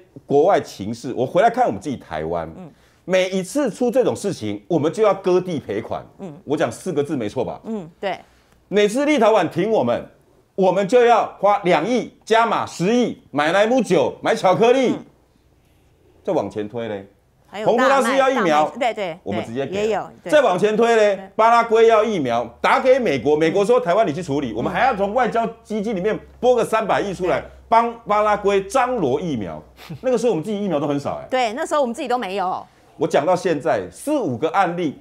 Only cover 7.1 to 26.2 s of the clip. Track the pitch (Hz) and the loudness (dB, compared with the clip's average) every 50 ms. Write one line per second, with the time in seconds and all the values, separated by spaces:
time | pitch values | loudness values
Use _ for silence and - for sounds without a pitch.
7.1 | 160 135 113 104 - 131 113 90 78 - - - 226 214 170 156 - - - 196 | -4 -6 -6 -6 -4 -6 -6 -6 -6 -12 -12 -10 -10 -10 -12 -14 -16 -10 -8 -8
8.1 | 175 - - _ _ _ _ _ _ _ _ - 175 202 208 208 202 262 294 285 | -8 -8 -12 _ _ _ _ _ _ _ _ -4 0 2 2 2 2 0 0 2
9.1 | 302 277 226 208 220 208 175 156 - - 170 214 220 190 131 117 117 92 85 - | 2 4 4 4 4 4 2 0 -2 -2 -2 0 0 0 0 0 -2 -2 -4 -10
10.1 | _ _ _ _ _ _ _ _ _ - 185 185 175 185 202 175 254 247 240 240 | _ _ _ _ _ _ _ _ _ 0 2 2 2 2 0 4 4 6 6 6
11.1 | 240 208 156 - - - - 202 202 - - 180 175 151 151 208 247 240 175 - | 6 4 2 0 -4 0 2 2 2 2 2 2 2 2 2 0 -2 -2 -2 -4
12.1 | - _ _ - 214 220 233 226 190 151 113 104 - - 165 185 233 240 240 170 | -10 _ _ 0 2 2 4 2 0 -2 -4 -6 -6 -4 -2 0 2 2 2 0
13.1 | 104 - _ _ - 135 147 156 175 196 208 220 247 269 214 - 180 160 131 104 | -2 -8 _ _ -2 -2 0 2 2 2 2 2 2 0 2 2 2 2 2 0
14.1 | - - - 151 208 220 - 190 185 170 202 226 247 269 262 208 135 - 117 _ | -2 -4 -2 -2 -2 2 2 2 2 4 4 4 4 4 2 0 0 -4 -8 _
15.1 | _ _ _ _ _ _ _ _ _ _ _ _ _ _ _ _ _ _ _ _ | _ _ _ _ _ _ _ _ _ _ _ _ _ _ _ _ _ _ _ _
16.1 | _ _ - - 185 143 107 101 95 110 104 104 120 120 117 113 104 98 98 98 | _ _ -6 -4 -2 -2 -2 -4 -6 -8 -8 -8 -8 -8 -8 -8 -8 -10 -12 -16
17.1 | _ _ _ _ _ _ _ _ - 190 220 - 220 233 262 262 269 277 269 - | _ _ _ _ _ _ _ _ -12 -6 -2 0 0 2 2 2 2 2 2 0
18.1 | 269 269 269 269 269 254 220 170 151 147 156 147 - 240 269 240 214 214 202 180 | 0 2 2 2 2 0 0 2 2 2 2 0 -2 -4 -4 -4 -4 -4 -6 -8
19.1 | 160 - - - 180 175 160 120 113 127 - - 180 202 208 220 214 180 143 - | -8 -10 -8 -8 -6 -6 -6 -8 -6 -6 -6 -6 -4 -4 -2 -2 -2 -4 -6 -8
20.1 | - - - 185 - 302 269 220 180 185 196 214 214 208 233 233 233 220 214 208 | -14 -14 -6 0 2 4 4 4 2 2 0 0 2 2 2 4 4 4 4 4
21.1 | 196 190 190 190 - - 220 226 240 233 226 233 214 226 226 226 226 214 214 240 | 2 -2 -6 -8 0 2 4 6 6 4 4 4 4 6 6 6 6 6 4 2
22.1 | 214 180 139 123 117 117 123 113 - - - 185 220 262 233 262 254 277 240 190 | 0 -2 -2 0 0 -2 -2 -4 -6 -2 0 2 2 4 6 4 4 4 4 0
23.1 | 143 131 101 139 151 151 160 160 160 196 202 190 240 247 247 175 175 208 226 190 | 0 0 2 2 2 4 2 2 2 2 2 4 2 2 2 2 2 2 2 0
24.1 | 143 165 180 - 139 147 147 120 104 110 131 160 185 180 226 262 254 190 196 202 | -2 -6 -6 -4 -4 -4 -4 -4 -4 -4 -4 -4 -2 0 0 0 0 0 -2 -2
25.1 | 208 262 247 214 180 226 226 226 226 - - - 208 220 196 220 240 180 175 220 | 0 0 0 0 0 -2 -2 -4 -6 -10 -12 -8 -6 -6 -4 -4 -4 -2 -2 -2
26.1 | 202 160 | -4 -4